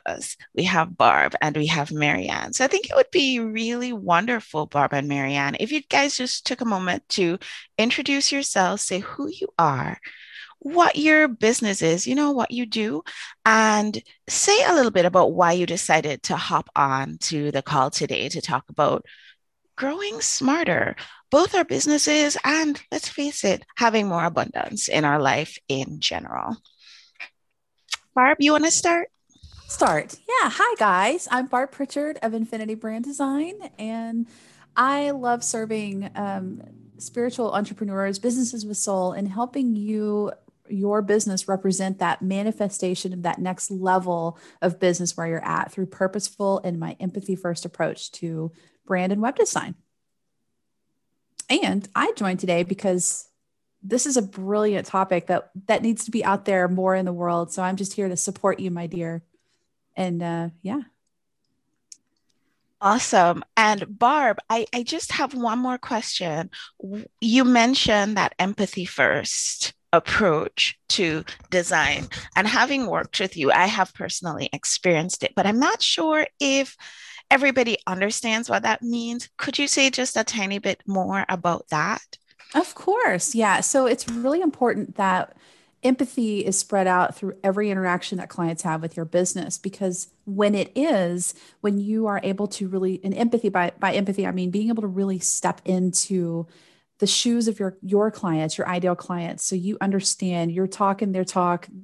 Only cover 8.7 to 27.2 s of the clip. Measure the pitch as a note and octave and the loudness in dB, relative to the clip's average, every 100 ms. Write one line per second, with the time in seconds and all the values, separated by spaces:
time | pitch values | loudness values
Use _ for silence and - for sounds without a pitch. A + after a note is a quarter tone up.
8.7 | G3+ - F#3 G#3 - C#4+ F4 - - D#3+ | 0 -2 -4 -6 -8 -8 -6 -6 2 2
9.7 | C3+ - - - - - - - - C#4 | 2 -4 -8 -14 -20 -20 -20 -20 -14 -2
10.7 | F4 E4+ - D#4 D#4 D4+ A3+ G#3+ A#3+ G#3 | 4 4 4 4 6 4 4 2 2 0
11.7 | G3 D#3+ F3 A#3 C4 D4 C4+ - A#3+ A#3 | 2 2 2 0 0 2 0 -2 -4 -4
12.7 | A3 G#3+ D4 - - - - A3 A3 A3 | -2 -2 -4 -8 -14 -16 -2 4 6 6
13.7 | G#3+ G#3+ G#3+ - _ - - - G#4 C5+ | 4 2 -4 -10 _ -6 0 4 6 6
14.7 | E4+ A#3+ F#3 F3 F#3 - E3+ F3 F3 F3 | 6 4 4 4 6 6 6 4 4 0
15.7 | E3+ - D#3+ D3+ C3 - E3+ - D#3+ - | -2 2 2 2 -4 -4 -4 0 -2 -2
16.7 | - C#3 C3+ C3+ D#3+ - D#3 D3 C#3 - | 0 2 2 -4 -6 -4 -2 -2 -2 -2
17.7 | D3 C3+ - C#3 B2+ C#3 E3 - B2+ - | 0 0 0 -2 -2 -4 -6 -4 -4 -4
18.7 | - D3 C#3+ - - - _ _ _ _ | 0 2 2 -4 -20 -20 _ _ _ _
19.7 | - C4+ E4 G4+ A4+ A4 - C4 D#4+ E4 | -6 -4 -4 -6 -4 -2 0 0 0 0
20.7 | D#3+ G#2 - - - - C#4+ - F#4+ D#4+ | 0 -2 -6 -14 -18 2 4 4 2 0
21.7 | C4 D4 D4 - D4+ D4 - C4+ D#4 D#4 | 0 2 2 4 2 2 0 0 0 0
22.7 | C#4+ - D4+ - - C#4+ - G3+ - - | -2 -4 -6 -6 -6 -6 -2 0 0 -4
23.7 | - A#3 A3 G3+ E3+ E3+ D#3+ - - - | 0 2 2 0 0 0 0 -2 -4 -6
24.7 | G#3 - D3+ D3+ D3+ C3+ B2 D#3+ - - | -4 -2 0 2 4 2 2 -2 -10 -6
25.7 | C3+ C3 D3+ - E2+ - A#1+ - A3+ _ | -4 -4 -4 -4 -4 -8 -8 -6 -8 _
26.7 | _ - - _ - | _ -20 -20 _ -20